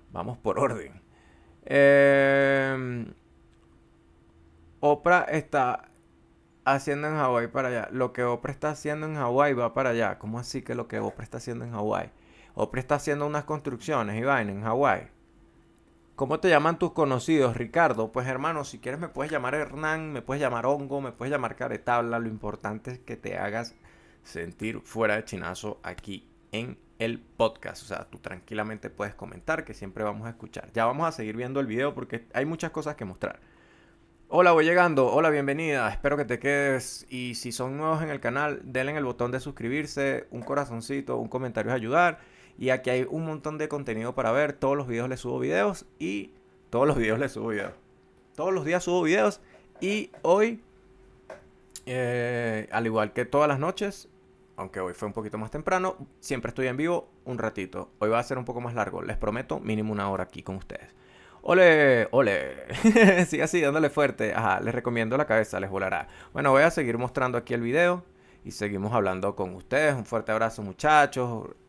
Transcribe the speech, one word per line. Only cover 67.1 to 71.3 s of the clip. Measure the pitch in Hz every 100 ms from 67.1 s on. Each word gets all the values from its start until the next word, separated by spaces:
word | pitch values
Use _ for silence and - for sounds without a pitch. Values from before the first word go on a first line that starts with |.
| 135 127 120
aquí | 120
el | 120
video | 117 151 175 180 - _ - -
y | -
seguimos | - 104 98 104
hablando | 117 98 92 98 101
con | 92 90
ustedes. | - 139 151 131
Un | 101
fuerte | 113 113
abrazo, | 110 113 117
muchachos. | 101 - 151 151 143 131 123